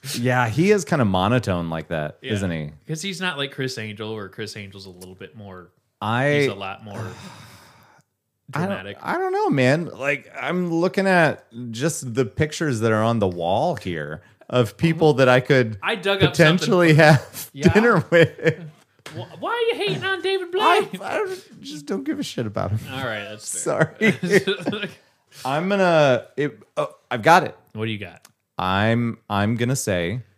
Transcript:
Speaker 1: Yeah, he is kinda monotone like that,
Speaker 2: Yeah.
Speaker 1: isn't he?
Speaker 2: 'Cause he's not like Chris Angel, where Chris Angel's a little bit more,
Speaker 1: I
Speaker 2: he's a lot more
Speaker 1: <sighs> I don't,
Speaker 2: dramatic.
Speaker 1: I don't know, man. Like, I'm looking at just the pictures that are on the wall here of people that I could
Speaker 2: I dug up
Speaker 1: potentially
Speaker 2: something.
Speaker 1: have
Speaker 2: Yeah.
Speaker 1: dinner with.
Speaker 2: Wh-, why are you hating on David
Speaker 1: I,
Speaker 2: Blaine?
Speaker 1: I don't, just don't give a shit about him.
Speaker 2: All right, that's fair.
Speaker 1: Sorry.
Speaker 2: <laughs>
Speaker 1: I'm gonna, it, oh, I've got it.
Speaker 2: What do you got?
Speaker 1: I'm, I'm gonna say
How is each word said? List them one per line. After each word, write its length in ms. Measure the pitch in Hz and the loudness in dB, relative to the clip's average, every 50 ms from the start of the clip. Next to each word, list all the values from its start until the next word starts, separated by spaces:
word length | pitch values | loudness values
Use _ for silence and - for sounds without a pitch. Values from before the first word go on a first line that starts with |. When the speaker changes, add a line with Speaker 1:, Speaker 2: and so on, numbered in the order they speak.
| - - - | -10 -8 -8
Speaker 1:
Yeah, 340 | 120 120 127 123 127 123 117 | -4 -2 0 2 2 0 0
he 220 | 104 139 175 202 | 0 0 4 4
is 120 | 214 202 - | 4 2 2
kinda 220 | - 180 151 123 | -2 0 2 2
monotone 640 | 101 92 92 92 104 120 127 113 - 92 87 85 82 | 2 2 2 2 2 2 0 0 0 -2 -2 -2 -4
like 180 | 82 82 78 _ | -6 -8 -6 _
that, 280 | 85 78 76 76 - _ | -6 -6 -6 -6 -10 _
Speaker 2:
Yeah. 120 | - 104 107 | -8 -6 -4
Speaker 1:
isn't 180 | 98 101 92 | -4 -2 -4
he? 200 | 82 80 76 73 76 - _ | -4 -4 -6 -10 -12 -16 _
Speaker 2:
'Cause 140 | - 156 156 | -12 -10 -8
he's 200 | - 196 185 165 | -8 -8 -8 -6
not 160 | 185 185 160 | -6 -6 -4
like 160 | 143 139 135 - | -6 -8 -8 -6
Chris 240 | - 131 131 127 | -8 -8 -8 -6
Angel, 360 | - 110 107 104 104 110 110 110 | -8 -10 -12 -10 -10 -10 -8 -8
where 140 | 107 101 | -8 -10
Chris 300 | 95 - - 110 101 - | -12 -10 -12 -12 -10 -10
Angel's 280 | 110 101 98 98 98 95 | -14 -14 -16 -16 -18 -20
a 40 | 98 | -20
little 260 | 87 90 92 92 92 | -20 -20 -20 -20 -18
bit 220 | 92 98 - _ | _ -20 -20 _
more, 320 | 113 104 98 92 90 87 87 _ _ _ _ _ _ | -18 -18 -18 -18 -18 -20 -20 _ _ _ _ _ _
Speaker 1:
I 280 | 101 104 113 120 135 143 | -4 -2 0 0 0 2
Speaker 2:
he's 160 | 147 147 143 | 2 2 0
a 80 | 131 101 | 0 -2
lot 280 | 95 98 95 98 - 110 | -6 -10 -10 -10 -12 -14
more 160 | 104 101 101 | -14 -12 -10
Speaker 1:
<sighs> 1500 | 110 98 90 - - 190 - - - - - - - - _ _ _ _ _ _ _ _ _ _ _ _ _ _ _ - 135 | -10 -12 -12 -14 -18 -18 -20 -20 -20 -20 -20 -20 -20 -20 _ _ _ _ _ _ _ _ _ _ _ _ _ _ _ -10 -6
I 60 | 147 | -4
don't, 80 | 175 | -4
Speaker 2:
dramatic. 300 | 196 196 185 - 101 104 - | -4 -4 -8 -8 -14 -16 -12
Speaker 1:
I 160 | - - - | -8 -6 -4
don't 140 | 349 381 381 | -2 -2 -2
know, 180 | 370 403 427 392 | -2 0 0 0
man. 360 | - 139 127 127 139 165 175 | 2 2 4 4 2 2 -2
Like, 460 | 139 - 101 131 143 143 135 - - - - | -6 -10 -6 -2 -2 -2 -4 -6 -16 -12 -8
I'm 340 | 127 139 165 180 180 175 165 | -6 -4 -2 -2 -2 -2 0
looking 340 | 165 170 185 - - 190 | 0 0 0 0 0 2
at 380 | 196 185 175 165 143 107 - _ _ - 117 123 120 | 4 4 6 4 4 2 -2 _ _ -14 -12 -12 -10
just 440 | 113 110 135 160 - - - 127 113 | -6 -2 -2 -2 -2 -4 -8 -4 0
the 100 | 131 131 | 0 -2
pictures 540 | 113 - - 156 151 - - 170 151 127 107 | -2 0 -2 -2 -2 -2 -4 -2 -2 -2 0
that 120 | 113 113 | 0 2
are 120 | 110 107 110 | 2 2 2
on 160 | 113 117 113 | 2 2 2
the 80 | 101 | 0
wall 480 | 95 87 87 82 85 95 113 143 180 160 | 0 -2 -2 -2 -2 0 0 0 -2 -4
here 480 | 101 - 95 85 78 73 73 78 92 _ _ _ _ - _ | -4 -6 -8 -6 -6 -8 -8 -10 -14 _ _ _ _ -14 _
of 260 | - 123 120 107 - | 0 0 0 0 0
people 360 | - - 165 160 165 165 156 143 | 0 0 0 2 4 4 4 6
that 160 | 123 135 123 | 6 6 6
I 100 | 127 131 | 6 4
could 380 | 127 - 143 131 123 110 110 101 - | 4 4 4 4 4 0 -4 -6 -4
Speaker 2:
I 120 | 180 233 | -4 -4
dug 280 | 202 170 196 196 196 190 | -2 -2 -2 0 2 0
up 80 | 180 | 0
Speaker 1:
potentially 580 | - - 165 156 165 185 - - 208 180 175 165 151 | 4 6 6 6 6 2 2 2 2 4 6 6 8
Speaker 2:
something. 100 | 147 160 | 8 8
Speaker 1:
have 440 | 151 160 120 - - - - - - _ | 8 8 6 2 -6 -16 -16 -16 -16 _
Speaker 2:
Yeah. 160 | 139 143 175 160 | 2 4 4 6
Speaker 1:
dinner 300 | 202 226 240 220 170 - - | 6 4 6 4 2 2 4
with. 540 | 170 170 160 156 - - - 160 151 - 170 151 - _ _ _ _ _ _ - - | 6 6 6 6 2 -2 -2 -2 -2 -2 -12 -18 -20 _ _ _ _ _ _ -16 -14
Speaker 2:
Wh-, 240 | - - - - 170 | -14 -14 -14 -14 -10
why 100 | 214 359 | -6 -6
are 260 | 440 480 466 453 - | -4 -2 -2 -2 -2
you 80 | 262 392 | -2 -4
hating 160 | 403 370 - 359 | -4 -4 -4 -4
on 180 | 381 381 359 | -4 -4 -4
David 260 | 339 381 381 381 370 339 349 370 | -4 -4 -4 -4 -4 -4 -4 0
Speaker 1:
I, 280 | 440 - 349 370 - - | 2 2 2 2 0 -2
Speaker 2:
Blaine? 100 | - 185 190 | -8 -12 -10
Speaker 1:
I 140 | - - | -6 -6
don't, 440 | 359 427 381 381 - - - 240 - | -4 -4 -6 -8 -12 -14 -20 -20 -20
just 240 | - 269 294 294 294 | -18 -16 -16 -16 -8
don't 180 | - - - 269 | -6 -6 -6 -4
give 160 | 294 320 294 | -6 -6 -6
a 40 | 262 | -6
shit 240 | - - - 117 | -8 -6 -6 -8
about 240 | 107 101 101 95 90 | -6 -4 -6 -4 -4
him. 80 | 104 110 - - | -4 -6 -6 -8
Speaker 2:
All 140 | 131 131 135 | -10 -8 -6
right, 180 | 123 110 104 104 | -6 -6 -6 -8
that's 380 | 101 107 107 - - - - - | -12 -14 -14 -12 -10 -10 -6 -4
fair. 320 | 170 - - 135 - - - | -4 0 0 0 0 0 0
Speaker 1:
Sorry. 880 | 214 220 175 - - 175 196 190 - 202 196 180 175 202 208 208 202 190 - _ _ _ _ | 0 0 0 0 -2 2 2 2 2 2 -4 -4 -4 -6 -6 -6 -8 -10 -12 _ _ _ _
Speaker 2:
<laughs> 320 | _ _ _ _ - - | _ _ _ _ -10 -6
Speaker 1:
I'm 240 | 127 139 151 175 190 | -4 -2 -2 0 0
gonna, 580 | 202 196 190 180 170 156 147 139 123 120 - - _ | 0 2 4 4 6 6 6 6 4 2 0 -8 _
it, 240 | - 147 147 143 - - _ _ | -4 -4 -4 -4 -10 -20 _ _
oh, 200 | - 151 - - _ _ _ | -6 -6 -6 -8 _ _ _
I've 100 | 123 120 | -6 0
got 220 | 101 156 165 185 156 | 4 6 6 6 6
it. 120 | - - _ _ _ _ | 2 -10 _ _ _ _
Speaker 2:
What 120 | 107 110 | -8 -6
do 60 | 113 | -6
you 80 | 110 101 | -6 -8
got? 280 | 104 85 80 - _ - _ _ _ _ _ | -10 -14 -16 -20 _ -20 _ _ _ _ _
Speaker 1:
I'm, 600 | - 90 92 95 98 104 113 117 120 117 117 113 - _ _ | -4 -2 0 2 2 2 2 2 2 0 -2 -4 -8 _ _
I'm 260 | 104 101 101 104 120 | -2 0 0 0 0
gonna 200 | 113 120 120 135 | 0 -2 -2 -2
say 480 | 135 - - 98 87 87 85 92 127 117 _ _ | -4 -2 -2 -2 -2 -2 -2 -4 -6 -8 _ _